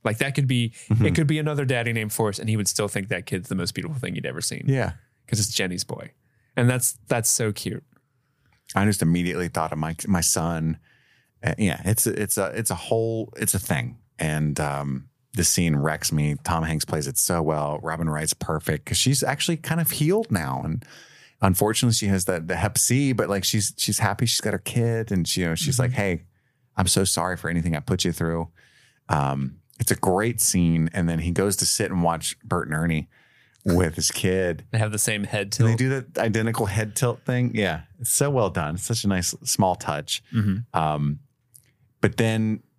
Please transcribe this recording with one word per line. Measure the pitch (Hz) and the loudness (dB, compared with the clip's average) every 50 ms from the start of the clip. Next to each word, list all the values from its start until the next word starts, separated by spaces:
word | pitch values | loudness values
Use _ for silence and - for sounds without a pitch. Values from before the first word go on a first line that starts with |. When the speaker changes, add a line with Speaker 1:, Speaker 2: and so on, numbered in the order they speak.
| _ | _
Speaker 1:
Like, | 110 107 - | -2 0 0
that | 143 139 135 | -2 0 2
could | - 139 127 | 2 2 4
be, | 131 123 120 113 - - - - | 4 2 2 0 -2 -8 -2 0
Speaker 2:
Mm-hmm. | 107 113 - | 2 4 4
Speaker 1:
it | 151 - | 4 4
could | 160 160 143 | 4 2 2
be | 156 156 | 2 0
another | 151 156 151 143 143 | 0 -2 -2 0 0
daddy | 127 135 120 117 120 117 | 0 0 0 0 0 -2
named | 113 110 107 - | -2 -4 -4 -2
Forrest, | - 113 107 98 - | 0 0 0 0 -2
and | - 110 | -2 0
he | 110 110 | 0 0
would | 101 92 | 0 0
still | - - 107 101 | 0 0 0 0
think | - 104 95 101 | 0 -4 -4 -2
that | - 87 87 | -4 -6 -4
kid's | - - 92 87 - | -4 -4 -6 -4 -4
the | 98 | -4
most | 92 87 87 - | -4 -4 -2 -4
beautiful | - 87 - 156 131 | -6 -6 -6 -6 -6
thing | - 90 92 | -6 -4 -6
he'd | - - | -4 -6
ever | 65 64 78 | -6 -6 -4
seen. | - - - - - | -6 -6 -6 -2 0
Speaker 2:
Yeah. | - 135 135 110 92 85 - _ _ _ _ _ - | 2 2 2 2 -2 -4 -8 _ _ _ _ _ -4
Speaker 1:
'Cause | - 104 | -2 0
it's | 101 - - | 0 0 0
Jenny's | - 101 92 90 90 - | 0 0 0 -2 -4 -6
boy. | - - - - - _ _ _ _ _ _ _ _ _ | -8 -8 -12 -12 -18 _ _ _ _ _ _ _ _ _
And | - 123 120 | 2 4 4
that's, | 127 127 - - - - - - | 4 4 0 -2 -4 -4 -2 0
that's | 135 120 110 - | 0 2 2 2
so | - - 120 110 | 0 2 0 -2
cute. | 101 - - 92 - - - _ _ _ _ _ _ _ _ _ _ _ _ _ _ _ _ - - | -2 -4 -6 -6 -6 -8 -12 _ _ _ _ _ _ _ _ _ _ _ _ _ _ _ _ -4 0
Speaker 2:
I | 95 98 | 2 2
just | 107 104 - | 2 2 2
immediately | - 80 85 87 87 90 78 87 90 85 | 2 2 2 2 2 0 -2 -2 -4 -2
thought | - 85 82 80 | -2 -2 -2 -2
of | 80 78 | -2 -4
my, | 78 78 82 82 - - | -4 -4 -4 -6 -2 0
my | 98 87 | 0 2
son. | 82 - - 90 80 85 85 82 80 80 80 - _ _ _ _ _ _ _ _ _ _ _ _ - | 2 2 0 0 0 -2 -2 0 -2 -2 -2 -4 _ _ _ _ _ _ _ _ _ _ _ _ -4
Uh, | - - - | -4 -2 0
yeah, | 107 95 78 - - | 0 0 0 0 0
it's | 92 110 - - 113 | 0 0 2 2 0
a, | 101 - | 0 -2
it's | 104 98 - - | -2 -2 0 -2
a, | 98 92 - | -2 -2 -2
it's | 113 110 - | -4 -4 -4
a | 98 | -4
whole, | 87 - - 117 113 113 113 113 113 110 - - - | -6 -2 0 0 0 0 0 -2 -4 -6 -8 -6 -4
it's | 110 - - | -2 0 0
a | 95 | -2
thing. | - - - 69 60 62 60 - _ _ _ - | -2 -2 -4 -2 -2 -6 -10 -14 _ _ _ -4
And, | 85 78 76 76 76 76 71 - | -4 -2 0 0 0 -2 0 -2
um, | 78 73 71 71 71 71 67 65 65 - _ _ _ _ - | -2 -2 -2 -4 -4 -6 -6 -8 -10 -14 _ _ _ _ -4
the | - 85 | 0 0
scene | - - - 87 85 76 | 2 2 2 2 2 2
wrecks | 71 71 78 76 78 - - | 2 2 0 -2 -2 -2 -2
me. | - 78 76 76 73 69 - | 0 2 0 0 -2 -2 -2
Tom | - 87 82 80 | -2 -2 0 0
Hanks | 78 80 76 - | 0 -2 -2 -2
plays | - - 78 73 69 | -2 -4 -4 -4 -4
it | 69 - | -2 -2
so | - - 90 85 | 0 0 0 0
well. | 80 76 78 76 73 73 76 78 80 | 0 0 0 0 -2 -2 -4 -4 -4
Robin | 80 78 82 82 80 | -6 -4 -2 -2 -2
Wright's | 76 76 78 78 - | -2 -2 -2 -4 -4
perfect | _ - - 80 78 - - 78 73 - | _ -2 -4 -4 -2 0 -2 -2 -2 -2
'cause | - - - | -2 -2 2
she's | - 123 139 - - | 2 2 2 2 2
actually | - 135 143 - - 170 156 | 0 0 0 0 -2 -2 -2
kind | - - 165 170 | -2 -2 -2 0
of | 165 - | 0 -2
healed | - - 151 151 190 220 226 - | 0 0 2 2 2 2 0 0
now. | - 90 78 67 65 65 - | 0 0 0 -2 -4 -4 -4
And | - - - - - - - - - - - - - _ _ | -4 -4 -4 -6 -10 -20 -20 -20 -20 -20 -20 -20 -20 _ _
unfortunately, | - 95 90 - 104 107 110 - - 120 110 | 2 2 4 4 4 2 2 2 2 2 2
she | - 107 101 | 2 2 2
has | 98 95 87 | 2 2 2
that, | - 92 85 80 82 | 0 -2 -2 -2 -4
the | 107 | -4
hep | 82 90 104 - - | -2 -2 -2 0 0
C, | - - 120 131 143 139 127 | 2 2 2 2 4 2 2
but, | - 113 82 | 0 0 0
like, | 101 98 90 | 0 0 0
she's, | - - 110 101 - - - | 0 0 0 0 -2 -2 -4
she's | - - 104 - | -2 -2 0 0
happy. | - 101 104 - 127 | 0 0 0 0 0
She's | 117 - - | 0 0 0
got | - 107 101 | 0 -2 -2
her | 92 | -2
kid. | - - - 120 117 117 117 113 110 - | -4 -2 0 0 2 2 0 -2 -2 0
And | 101 92 82 - | 0 0 0 0
she, | - 92 | 0 0
you | 90 85 | 0 0
know, | 82 | 0
she's | 85 - - - | 0 0 0 2
Speaker 1:
Mm-hmm. | - 90 | 2 2
Speaker 2:
like, | 92 | 0
"Hey, | 127 - 101 98 87 82 - - _ _ _ _ _ _ _ _ _ | 0 0 0 0 0 -2 -4 -12 _ _ _ _ _ _ _ _ _
I'm | - 98 95 | 0 2 4
so | - 98 98 | 4 2 2
sorry | 95 - - 85 92 90 82 | 2 2 0 0 -2 -4 -4
for | - 82 | -4 -2
anything | 85 85 82 87 82 | -2 0 0 0 0
I | 76 | -2
put | 73 - - 90 - | 0 -2 -2 0 2
you | 90 | 0
through." | 82 - 87 82 82 85 82 82 _ _ _ _ _ _ _ _ _ _ _ - | 0 0 -2 -2 0 -2 -4 -6 _ _ _ _ _ _ _ _ _ _ _ 0
Um, | - 76 69 69 69 67 69 67 69 - _ _ _ - | 0 2 2 0 0 -2 -4 -6 -8 -12 _ _ _ -4
it's | - - | 0 0
a | 98 | 0
great | - - 95 90 95 107 117 120 110 | 2 2 2 2 2 2 0 0 0
scene. | - - - 92 87 85 82 80 80 82 - | 0 2 4 4 4 4 4 4 2 0 0
And | 98 87 85 | 0 0 0
then | 85 82 | 0 0
he | 82 87 | -2 -2
goes | 87 82 95 101 95 - | 0 2 2 2 2 0
to | - | 0
sit | - - - 107 76 | 0 0 0 -2 -2
and | - 90 85 | 0 2 2
watch | 82 82 80 - - - _ _ | 2 0 0 -4 -8 -8 _ _
Bert | 98 92 87 73 - | -4 -2 -2 -2 -2
and | 76 | -2
Ernie | 78 82 85 80 78 - - _ _ _ _ _ _ _ _ _ _ _ | -2 0 0 0 0 -2 -6 _ _ _ _ _ _ _ _ _ _ _
with | 104 87 90 90 80 78 | 2 4 4 4 2 0
his | - - - | 0 -2 -2
kid. | - - - 95 92 95 92 87 82 73 - - | -2 0 0 0 2 2 2 0 -2 -4 -8 -4
Speaker 1:
They | - 110 | -2 0
have | 110 107 | 0 0
the | 104 107 | -2 -2
same | - - 110 104 101 | -2 0 0 -2 -2
head | - - 107 101 101 - - | -4 -2 -4 -4 -4 0 2
Speaker 2:
And | 113 113 | 4 4
they | 117 | 4
Speaker 1:
tilt. | 117 | 2
Speaker 2:
do | 127 131 | 2 0
that | 135 135 123 - - - | 0 -2 -6 -6 -2 0
identical | 107 117 101 113 110 117 113 - 117 | 0 2 2 0 0 0 0 0 -2
head | 98 95 101 107 104 101 | 0 0 -2 -2 -2 -2
tilt | - - 120 113 - _ | 0 0 0 0 -2 _
thing. | - 127 123 123 120 113 | -2 0 0 0 0 0
Yeah. | 113 104 92 80 78 - _ - - | 0 0 0 0 -4 -8 _ -16 -10
It's | 120 - | -4 -2
so | - - 139 143 | 2 2 2 2
well | 143 127 110 95 | 2 2 2 2
done. | 78 90 76 76 80 | 0 -2 -2 -2 -4
It's | 90 - | -4 -4
such | - 117 113 - | -2 -2 0 0
a | 101 | 0
nice | 98 92 87 - - - - | 0 2 0 -2 -4 -6 -4
small | - - - 107 92 87 | -4 2 2 4 2 2
touch. | - - - 76 73 73 - - - _ _ - | 0 -2 -4 -4 -4 -4 -6 -6 -8 _ _ -2
Speaker 1:
Mm-hmm. | 117 104 104 95 101 117 - - 85 | 0 2 2 0 -2 -4 -2 0 0
Speaker 2:
Um, | 80 76 78 76 73 73 73 73 - _ _ _ _ _ _ - _ _ _ _ _ _ _ _ | 2 2 2 2 0 0 -2 -4 -8 _ _ _ _ _ _ -20 _ _ _ _ _ _ _ _
but | - 107 - - | 0 0 2 2
then | 117 113 113 110 110 110 110 101 _ _ _ | 2 2 2 2 2 0 0 -2 _ _ _